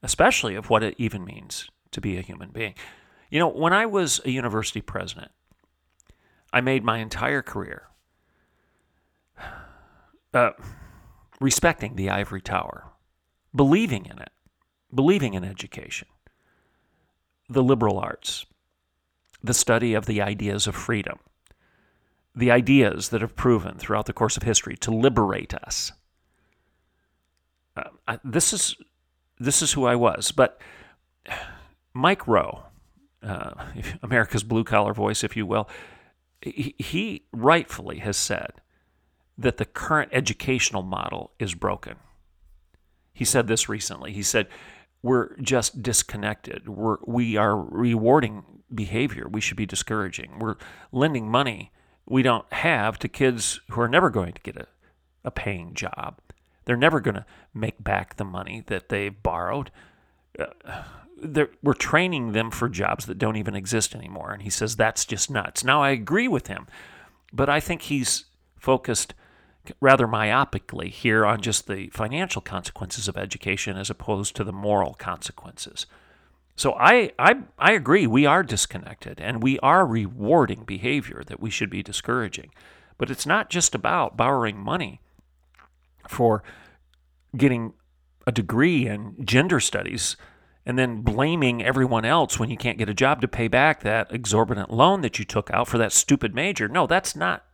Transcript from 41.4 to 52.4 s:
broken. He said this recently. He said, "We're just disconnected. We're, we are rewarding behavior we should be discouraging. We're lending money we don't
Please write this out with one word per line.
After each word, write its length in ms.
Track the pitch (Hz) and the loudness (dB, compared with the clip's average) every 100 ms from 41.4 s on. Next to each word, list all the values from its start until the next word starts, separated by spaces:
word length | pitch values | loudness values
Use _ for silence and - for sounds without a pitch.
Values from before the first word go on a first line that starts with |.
| 107 | -8
broken. 420 | 87 98 95 - 60 _ _ _ _ _ - _ _ _ _ _ | -4 -4 -4 -8 -18 _ _ _ _ _ -20 _ _ _ _ _
He 100 | - | -6
said 220 | 123 131 101 | 0 2 2
this 220 | 110 - | 0 -2
recently. 440 | 107 - 85 69 | -6 -8 -10 -12
He 100 | 101 | -6
said, 260 | 98 117 101 - - - _ _ | 0 0 -2 -8 -20 -20 _ _
"We're 340 | 120 127 - - | 0 2 2 -6
just 440 | 131 127 110 - | 0 0 0 -4
disconnected. 840 | 113 117 - 107 104 104 - - - | -2 -2 -2 -4 -6 -6 -10 -14 -12
We're, 300 | 98 110 107 - | -4 -2 -2 -2
we 300 | 117 117 107 | -2 0 2
are 180 | 104 104 | 4 2
rewarding 880 | 67 90 120 117 110 147 120 107 - - _ | -2 0 2 4 6 4 4 -6 -16 -20 _
behavior 520 | 117 98 104 135 - - | -8 -4 -2 -2 -4 -8
we 120 | 107 | -6
should 160 | - 98 | -6 -4
be 100 | 104 | -6
discouraging. 720 | 95 - 110 95 - - 73 | -6 -4 -4 -4 -8 -14 -8
We're 180 | 110 104 - - - | -6 -6 -12 -20 -8
lending 380 | 127 151 135 107 | 0 0 0 0
money 420 | 120 139 107 - _ _ _ - | 0 0 -4 -14 _ _ _ 0
we 160 | 131 | 2
don't 280 | 127 113 | 4 2